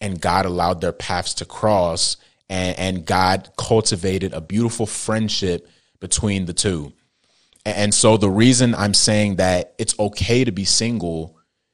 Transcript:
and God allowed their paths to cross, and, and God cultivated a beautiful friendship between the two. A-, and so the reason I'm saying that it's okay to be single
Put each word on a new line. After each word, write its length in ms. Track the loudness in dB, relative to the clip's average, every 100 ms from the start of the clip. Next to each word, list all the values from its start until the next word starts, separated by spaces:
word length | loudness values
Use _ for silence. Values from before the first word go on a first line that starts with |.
and 200 | -8 -4
God 260 | 0 2 0
allowed 340 | 0 0 0
their 120 | -4
paths 420 | -6 -4 -4 -4
to 100 | -8
cross, 720 | -10 -2 2 2 2 0 -4 -4 _ _ -8
and, 280 | -4 -4 -2
and 280 | -4 -4 -2
God 440 | 2 2 0 -4 -8
cultivated 760 | 0 2 2 -2 -2 -2 -4
a 80 | -6
beautiful 460 | -4 -2 -2 -2 -6
friendship 840 | -6 -4 -2 -2 -2 -2 -4 -8 _ _ _
between 460 | -6 -2 0 -2 -2
the 60 |
two. 400 | -2 -2 -2 -6 -16 _ _ _ _ _ _
A-, 140 | -6 -2
and 160 | 0
so 220 | 4 6 6
the 140 | 4
reason 440 | 4 6 6 4
I'm 200 | 2 2
saying 420 | 2 2 2 2 2
that 380 | 2 0 -2 -6
it's 180 | -4 -2
okay 460 | -4 -2 0 2
to 80 | 2
be 140 | 0
single 760 | 0 0 0 -2 -4 -6 -8 _ _ _ _